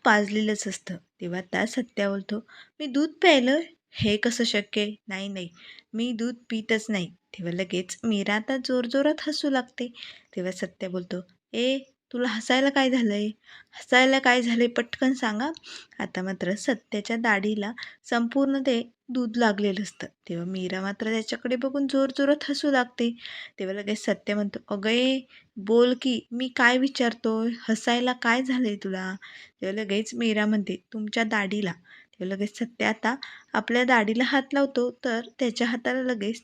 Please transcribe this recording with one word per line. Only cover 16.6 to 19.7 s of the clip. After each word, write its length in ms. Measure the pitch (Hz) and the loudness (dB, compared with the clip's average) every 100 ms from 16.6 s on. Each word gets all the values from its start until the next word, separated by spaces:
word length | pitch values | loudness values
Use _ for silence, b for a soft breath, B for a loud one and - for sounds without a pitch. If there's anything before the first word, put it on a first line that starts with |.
| - 240 - 208 202 233 | -2 -2 -4 -8 -4 -2
दाढीला 540 | 233 202 208 214 202 233 B B | 2 2 2 -2 -4 -8 B B
संपूर्ण 540 | - 233 233 277 269 269 269 | -2 0 2 2 2 2 2
ते 160 | 233 240 _ - | 0 -2 _ -6
दूध 260 | 254 240 233 | -4 -2 2
लागलेलं 460 | 233 202 208 | 2 4 0